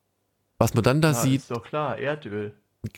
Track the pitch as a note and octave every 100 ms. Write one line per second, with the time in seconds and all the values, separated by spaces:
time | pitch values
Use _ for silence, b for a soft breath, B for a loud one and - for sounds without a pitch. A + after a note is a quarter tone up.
0 | _ _ _ _ _ - A#2 A#2+ A2+ C#3+
1 | D#3 B2 C3 C3 - A#2+ - D3+ D3 A2
2 | B2+ D3+ A#2 G#2 G#2 - _ _ A2